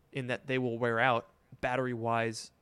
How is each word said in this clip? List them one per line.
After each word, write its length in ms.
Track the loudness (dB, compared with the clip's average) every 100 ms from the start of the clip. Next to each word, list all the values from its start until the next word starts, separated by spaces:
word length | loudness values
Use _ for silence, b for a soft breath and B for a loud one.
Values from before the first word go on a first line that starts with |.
| _
in 160 | -8 -4
that 200 | -4 -2
they 100 | 0
will 200 | 0 0
wear 220 | 0 4
out 280 | 4 2 -2 _ _ -6
battery-wise, 920 | -2 0 -2 -2 0 0 0 -4 -12 _